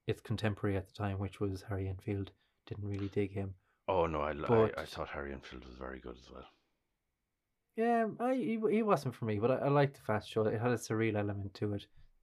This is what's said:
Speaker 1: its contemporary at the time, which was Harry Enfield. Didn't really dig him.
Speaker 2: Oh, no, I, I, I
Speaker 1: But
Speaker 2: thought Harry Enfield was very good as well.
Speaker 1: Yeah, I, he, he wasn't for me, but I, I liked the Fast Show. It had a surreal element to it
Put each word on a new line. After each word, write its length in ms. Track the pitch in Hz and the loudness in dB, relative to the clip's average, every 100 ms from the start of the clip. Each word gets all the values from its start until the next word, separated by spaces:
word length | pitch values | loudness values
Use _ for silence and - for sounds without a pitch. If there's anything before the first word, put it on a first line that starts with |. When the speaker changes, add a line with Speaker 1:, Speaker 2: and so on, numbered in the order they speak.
| - | -6
Speaker 1:
its 140 | 107 | -4
contemporary 540 | - 107 110 98 104 98 | -4 -2 -2 0 0 -2
at 100 | 95 | -4
the 60 | |
time, 260 | - 104 95 | -6 -4 -2
which 200 | 98 - | -4 -2
was 240 | 101 95 - | -4 -4 -6
Harry 180 | 98 95 | -4 -4
Enfield. 440 | 95 - 101 95 - _ _ - | -6 -4 -4 -4 -12 _ _ -14
Didn't 200 | 98 101 | -8 -6
really 220 | 101 101 | -4 -4
dig 220 | 101 101 | -2 -2
him. 220 | 98 98 95 _ _ - | -4 -6 -8 _ _ -2
Speaker 2:
Oh, 180 | 95 82 | 2 2
no, 160 | 78 | 0
I, 100 | 73 | -2
I, 20 | |
I 140 | 73 73 113 110 - | -2 4 4 4 2
Speaker 1:
But 140 | 78 | -8
Speaker 2:
thought 200 | - 76 | -8 -6
Harry 220 | 76 71 | -6 -8
Enfield 320 | 69 - 64 64 | -8 -12 -14 -14
was 100 | 64 | -12
very 220 | 64 65 | -10 -10
good 160 | 62 60 | -12 -14
as 120 | - | -16
well. 140 | 64 - _ _ _ _ _ _ _ _ _ _ _ _ - | -18 -18 _ _ _ _ _ _ _ _ _ _ _ _ 0
Speaker 1:
Yeah, 320 | 233 233 220 - | 2 2 2 0
I, 160 | 240 262 | 0 0
he, 240 | 220 220 220 | 0 2 2
he 140 | 208 | 4
wasn't 320 | 214 165 131 - | 4 4 2 -2
for 100 | 113 | 0
me, 140 | 104 | 2
but 120 | 117 | 4
I, 40 | 131 | 4
I 120 | 139 | 4
liked 260 | 143 143 - | 6 4 2
the 60 | |
Fast 280 | - 107 - | -2 -2 0
Show. 140 | 113 | 2
It 160 | 107 110 | 2 2
had 120 | 123 | 2
a 40 | 117 | 0
surreal 400 | - 110 113 104 | 0 2 2 2
element 380 | 101 101 98 - | 0 -2 -8 -4
to 180 | 104 | -2
it 120 | 104 - - - _ | -4 -8 -20 -20 _